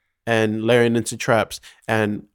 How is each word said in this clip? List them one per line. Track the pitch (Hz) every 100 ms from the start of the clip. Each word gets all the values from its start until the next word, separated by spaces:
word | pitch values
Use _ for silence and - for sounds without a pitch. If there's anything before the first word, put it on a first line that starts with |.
| _ _ -
and | 113 110 110
layering | 113 123 117 117
into | 113 113
traps | - 113 98 - - - -
and | 110 104 104 -